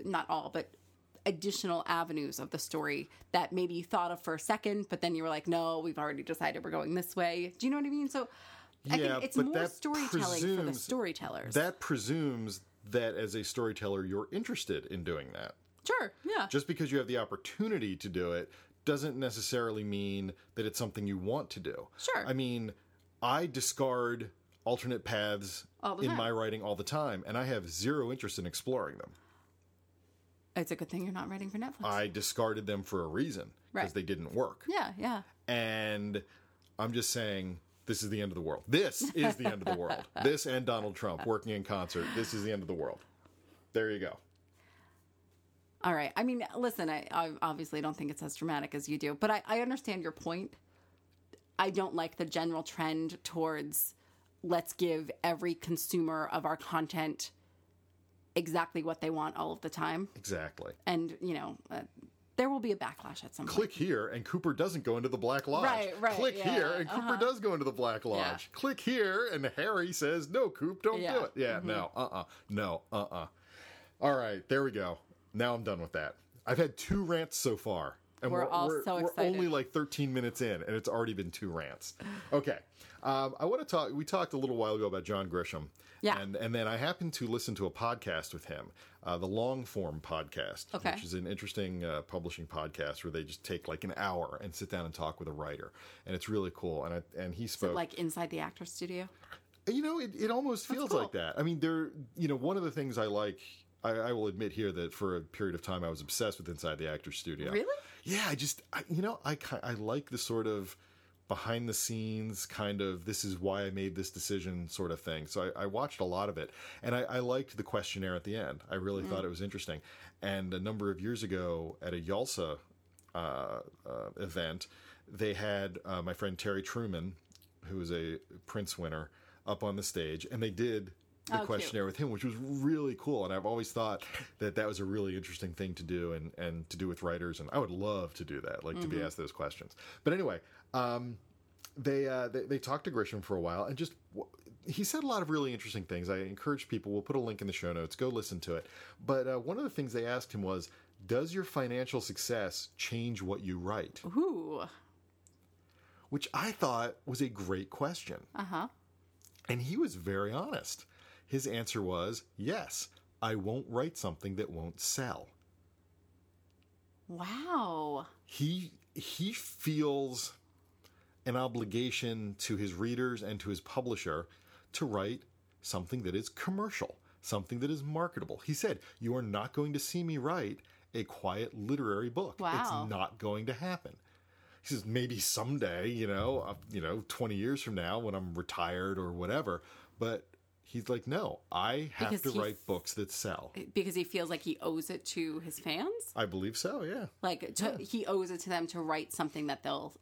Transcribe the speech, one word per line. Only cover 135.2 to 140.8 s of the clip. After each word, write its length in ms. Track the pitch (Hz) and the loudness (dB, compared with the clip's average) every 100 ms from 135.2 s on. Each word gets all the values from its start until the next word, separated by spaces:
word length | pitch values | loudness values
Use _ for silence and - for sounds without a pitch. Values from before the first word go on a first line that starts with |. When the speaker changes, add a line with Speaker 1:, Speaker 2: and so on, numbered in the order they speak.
| 92 87 95 | -6 -6 -6
Speaker 2:
thing 220 | 85 95 | -2 -4
to 80 | 85 | -4
do 320 | 82 90 85 | -2 0 0
and, 180 | 82 80 - | -2 -4 -4
and 280 | 87 82 82 | -4 -4 -6
to 80 | - | -4
do 100 | 92 | -2
with 140 | 85 | 0
writers. 360 | 87 85 85 78 | -2 0 -2 -4
And 100 | 78 | -2
I 60 | 139 | 0
would 120 | 113 | 0
love 440 | 87 101 101 85 | 0 0 0 -2
to 100 | - | -6
do 160 | 78 71 | -6 -4
that, 240 | - - | -4 -4
like, 160 | 78 175 | -4 -4
to 80 | 170 | -2
be 80 | 85 | -2
Speaker 1:
Mm-hmm. 80 | 82 | -2
Speaker 2:
asked 120 | - | -4
those 120 | 76 | -6
questions. 460 | - 73 - - - - - | -4 -4 -4 -12 -14 -16 -2
But 100 | - | 2
anyway, 260 | 180 160 87 - - - | 2 2 -2 -6 -20 -4
um, 460 | 127 | 0